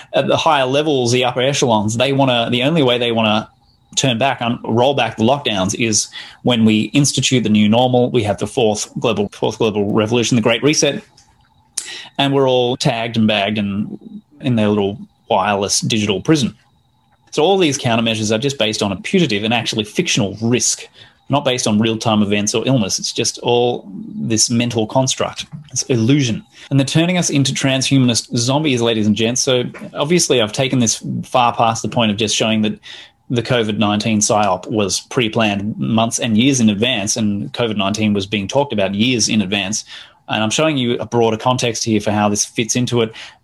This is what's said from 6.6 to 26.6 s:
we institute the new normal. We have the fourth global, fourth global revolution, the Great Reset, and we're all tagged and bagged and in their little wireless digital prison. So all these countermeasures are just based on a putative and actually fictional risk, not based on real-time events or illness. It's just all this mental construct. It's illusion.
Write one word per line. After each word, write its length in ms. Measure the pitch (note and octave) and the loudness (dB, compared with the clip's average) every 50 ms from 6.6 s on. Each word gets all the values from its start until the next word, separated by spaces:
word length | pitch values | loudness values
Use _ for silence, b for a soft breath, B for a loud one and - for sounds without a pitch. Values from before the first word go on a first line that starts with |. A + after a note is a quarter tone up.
| A2+ | 4
we 180 | A2 G#2+ G#2+ G#2+ - | 4 4 4 2 2
institute 500 | - C#3 D3 C3+ - - B2 - C3+ B2 | 2 2 2 2 0 0 0 2 0 2
the 80 | G#2+ G#2+ | 2 4
new 180 | G#2+ G#2 G#2+ G#2 | 4 4 4 4
normal. 400 | G#2+ A#2+ B2+ B2+ B2 B2 B2 - | 4 4 4 4 2 2 2 2
We 100 | - B2+ | 0 0
have 160 | G#2 G#2 G2+ - | 0 0 -2 -4
the 80 | - | -4
fourth 420 | - - C3+ A#2 G#2+ G#2 G#2 - - - - | -6 -2 0 2 2 0 -2 -6 -8 -8 -4
global, 300 | - A#2+ G#2+ G2+ G#2 G2 | -2 -2 0 0 -2 -4
fourth 280 | - - - B2 A2 - | -4 -4 -4 -4 -2 -2
global 340 | A#2+ A2 G2 G#2 G2+ G2+ | -2 -2 0 -2 -2 0
revolution, 440 | A2+ A2+ G#2+ G#2+ A#2+ B2 A2+ - C3+ | 0 0 2 2 2 0 2 2 2
the 60 | A#2 | 2
Great 200 | G#2+ A#2 A#2 A#2 | 2 2 2 2
Reset, 400 | A#2 C#3+ D3+ - D#3 C#3+ C3+ G#3+ - _ _ _ _ _ _ _ _ _ _ _ _ _ - B B B B B B B B - | 2 2 2 2 2 0 0 -2 -10 _ _ _ _ _ _ _ _ _ _ _ _ _ -12 B B B B B B B B -2
and 140 | C#3 C#3 | 0 2
we're 160 | C#3 C#3 C3+ C3 | 4 4 4 4
all 280 | B2+ B2+ B2 A#2+ B2+ | 4 2 2 0 0
tagged 400 | - - D3 A#2+ A2+ A2+ A#2+ A2+ | 0 0 -2 0 0 -4 -2 0
and 100 | A2+ A2 | 2 2
bagged 320 | G#2+ G#2+ G#2 G2 G#2 G#2+ G#2+ | 2 2 2 0 0 -2 -2
and 640 | G2+ G2+ G2 G2+ G#2+ - - - - - - - - _ _ - | -4 -4 -4 -4 -6 -6 -8 -14 -16 -18 -18 -20 -20 _ _ -8
in 140 | - C#3+ B2 | -4 0 0
their 140 | A2 G#2+ G#2 | 2 2 2
little 280 | G#2 G#2 G2+ G2 G#2 - - - _ _ _ - | 2 2 0 -2 -2 -6 -12 -18 _ _ _ -2
wireless 520 | A2+ G2 F#2 G#2 G#2 G2 G2+ F#2 - - | 0 0 2 0 0 0 -2 -2 -2 -2
digital 420 | - - A#2+ A2 G#2 G2+ G2 F#2 | -2 -2 -2 0 0 0 -2 -2
prison. 340 | - - D#3+ D3+ B2 F#2+ - _ _ _ _ _ _ _ _ _ _ _ _ _ _ - | 2 0 2 2 2 -2 -4 _ _ _ _ _ _ _ _ _ _ _ _ _ _ -8
So 120 | - - | -2 0
all 140 | D3+ F3+ G3 | 2 2 4
these 220 | F#3+ F3+ D3+ C3+ - | 2 2 0 0 0
countermeasures 520 | - B2 A2+ A#2 A2+ A2+ A2 A2 A2 G#2 | 0 0 0 2 0 0 -2 -2 -2 0
are 80 | A2 A2 | 0 0
just 200 | C3 C#3 C3+ - | 0 -2 -2 0
based 240 | A2 G#2+ G#2+ - | -2 -2 0 -2
on 100 | A2+ G2+ | -2 -2
a 80 | F#2+ F2+ | -4 -4
putative 420 | - - - F#3+ E3+ C3 G#2+ G2 | -6 0 0 2 2 2 0 -2
and 120 | G#2+ A2 A#2+ | -2 -2 -2
actually 300 | A#2 A2 - - A#2 A2 | -2 -2 -4 -4 -4 -4
fictional 520 | - - - E3+ - - C#3 G#2 F#2+ F#2+ G#2 | -4 -2 -4 -2 -2 0 0 -2 -2 -4 -4
risk, 440 | A2+ A#2 B2 A#2 - - - - - - B B B B B B B - | -2 0 0 0 0 -2 -4 -6 -8 -20 B B B B B B B -4
not 160 | C3 C#3+ D3 | -2 0 0
based 200 | C3+ B2+ B2 - | 0 -2 0 0
on 120 | B2 G#2+ G#2 | 0 2 2
real-time 440 | A2+ A2+ A2+ A2 - A#2 G#2+ G#2 | 2 0 0 -2 0 0 2 2
events 320 | G#2 G2 G#2 G#2 G2+ G2+ - | 2 2 0 0 0 -2 -2
or 120 | A2+ - | -2 0
illness. 320 | B2+ C3 B2+ G2+ F#2 - - | 2 2 2 0 0 -4 -6
It's 120 | - - | -6 -6
just 280 | - - A#2 - - - | -4 -4 -4 -4 -4 -4
all 520 | - B2+ A#2+ A#2+ A#2+ B2 B2 - - G2+ F#2 E2 - - - | -2 0 2 2 2 0 -2 -4 -8 -12 -14 -14 -14 -12 -10
this 360 | C#2+ - C3 A2+ G#2+ - - | -8 -4 -2 0 0 0 0
mental 360 | A#2+ A#2 A#2+ A#2+ A2+ A#2 G#2+ | 2 0 0 0 0 -2 -2
construct. 600 | G#2+ - C3 C3 B2 - - G#2 F2+ - - - - - - - - | 0 0 0 0 0 -2 -4 -4 -6 -6 -10 -14 -14 -16 -18 -16 -10
It's 120 | - - - | -8 -6 -2
illusion. 600 | - C3+ A2+ A2 A2+ C#3 D3+ C3+ A#2+ G#2+ - - B B B | -2 0 0 2 2 2 2 2 0 -4 -6 -8 B B B